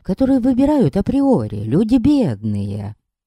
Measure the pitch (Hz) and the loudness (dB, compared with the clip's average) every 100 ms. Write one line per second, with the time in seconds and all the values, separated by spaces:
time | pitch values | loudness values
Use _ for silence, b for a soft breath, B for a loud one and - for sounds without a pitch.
0 | - 190 262 269 240 247 277 302 160 190 | -8 -2 0 0 0 0 2 2 2 0
1 | - 277 277 196 107 107 110 147 220 254 | -2 0 2 2 0 -6 -2 0 2 2
2 | 220 285 185 98 107 101 101 104 101 104 | 2 2 0 -2 -4 -4 -4 -6 -10 -12
3 | _ _ | _ _